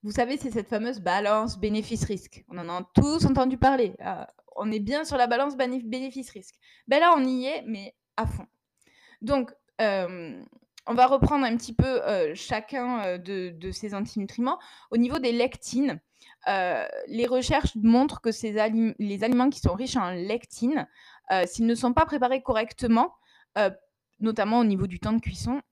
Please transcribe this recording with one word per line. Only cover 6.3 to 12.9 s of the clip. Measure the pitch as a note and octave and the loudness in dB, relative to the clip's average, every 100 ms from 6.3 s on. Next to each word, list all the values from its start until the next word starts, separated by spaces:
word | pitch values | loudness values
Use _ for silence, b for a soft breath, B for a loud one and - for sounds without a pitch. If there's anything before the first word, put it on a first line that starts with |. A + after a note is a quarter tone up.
| - - _ b b - | -16 -20 _ b b 0
Ben | C#4 | 4
là, | E4+ E4 | 6 6
on | |
y | C4 B3+ B3+ | 4 0 -2
est, | D#4 - | -6 -6
mais | G#3+ G3 _ _ - | -10 -10 _ _ -6
à | A3+ | -4
fond. | - - _ _ _ b b b b | -4 -12 _ _ _ b b b b
Donc, | A3 C#4 A#3 - _ _ | -2 0 0 -8 _ _
euh, | A3 G3 F3+ F3+ E3 F#2 - _ _ - - | 0 0 -2 -6 -12 -14 -16 _ _ -18 -4
on | |
va | A#3 B3+ | 4 6
reprendre | C4+ - C#4+ C4 | 6 4 4 2
un | A#3 | 0
petit | - | -6
peu, | A3+ C4 B3+ | 2 2 2
euh, | - G3+ D#3 | 0 0 0
chacun, | E3+ - A3 G#3+ C#4 B3 | -4 -4 -6 -4 -6 -4